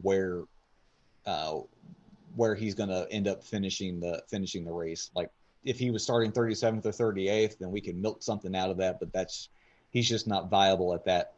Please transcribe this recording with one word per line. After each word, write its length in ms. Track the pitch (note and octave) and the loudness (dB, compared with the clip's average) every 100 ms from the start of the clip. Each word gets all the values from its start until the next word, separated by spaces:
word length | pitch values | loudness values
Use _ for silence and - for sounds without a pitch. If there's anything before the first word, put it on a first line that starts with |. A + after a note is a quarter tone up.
where, 420 | F#2+ G2 F#2 F2+ D#2 - _ _ _ _ _ _ - | 2 2 2 -4 -8 -18 _ _ _ _ _ _ -4
uh, 340 | D#2 D#2 D#2 - _ - - - - - A#2+ | -4 -2 -6 -8 _ -20 -20 -20 -20 -8 2
where 180 | A2+ | 2
he's 220 | G2+ G#2+ F#2+ | 2 -2 -2
gonna 320 | G2+ F#2 - | -2 -2 -2
end 200 | G#2 G2+ | -2 -2
up 160 | F#2 - | -2 -6
finishing 560 | G#2 F#2+ - F#2+ F2 | -4 -2 -4 -6 -4
the, 220 | F2 E2 - | -4 -6 -6
finishing 380 | G#2 F#2 F#2 E2 | -6 -6 -6 -6
the 80 | |
race. 360 | F2 E2 E2 - F2+ | -6 -6 -6 -6 -6
Like, 140 | E2+ _ _ _ | -6 _ _ _
if 160 | C3+ B2 | -4 -2
he 100 | B2 | 0
was 140 | G#2+ | 0
starting 300 | - A#2+ A2 | 2 2 4
thirty-seventh 520 | B2 A2+ G#2 A2+ A2 G#2+ | 2 2 2 2 2 -2
or 60 | |
thirty-eighth, 680 | G2+ A2+ F#2+ F#2+ G#2+ G#2+ - | 0 0 2 2 4 2 0
then 120 | F#2 | -6
we 80 | G2+ | -6
could 160 | G2 F2+ | -6 -4
milk 260 | G#2+ - | -4 -4
something 320 | - G#2 F#2 F#2+ | -4 -4 -2 -2
out 160 | F#2+ | 0
of 60 | F#2 | 0
that, 220 | F#2 - | 0 -2
but 140 | E2+ | -4
that's, 340 | F#2 - - - _ _ _ _ | -4 -4 -6 -14 _ _ _ _
he's 180 | B2 A#2 | 0 2
just 180 | A2 A2 | 0 0
not 220 | G2 F2 | -2 2
viable 440 | G2 G2 F#2 F2+ | 6 6 6 2
at 120 | F2 F#2+ | 0 2
that. 260 | F2+ - | 2 0